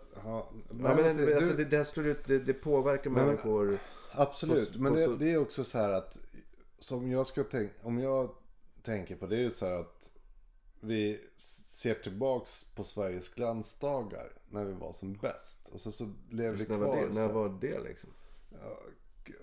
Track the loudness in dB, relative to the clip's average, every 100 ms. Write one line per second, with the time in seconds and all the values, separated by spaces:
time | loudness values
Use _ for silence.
0 | -8 -12 -6 -6 -6 -12 -10 0 4 6
1 | 6 6 6 6 6 2 4 2 2 0
2 | 0 0 4 4 4 -2 2 4 4 2
3 | 2 4 6 4 4 4 4 2 -4 -16
4 | -2 2 2 2 2 4 2 0 2 4
5 | 4 4 2 2 2 -2 -2 0 2 2
6 | -2 -10 -14 -14 -18 -20 -20 -14 -6 -4
7 | 0 0 0 0 0 0 -2 -4 -4 -2
8 | 0 0 0 -6 -20 -20 -20 -12 -6 -4
9 | -4 -8 -2 0 0 0 -2 -2 -6 -12
10 | -20 -20 -20 -20 -20 -20 -20 -12 -2 0
11 | 0 -2 -10 -18 -18 -18 -18 -4 -2 -2
12 | -4 -2 0 0 -4 -16 -14 -12 -8 -4
13 | -4 -4 -8 -4 -4 -4 -6 -6 -4 -2
14 | -4 -10 -14 -18 -10 -6 -4 -6 -10 -10
15 | -10 -6 -6 -6 -12 -18 -16 -12 -10 -8
16 | -10 -12 -8 -2 -2 -2 -2 0 2 2
17 | 0 0 2 2 -2 -2 -6 -6 -8 -12
18 | -18 -20 -20 -20 -20 -16 -14 -14 -16 -20
19 | -20 -20 -18 -18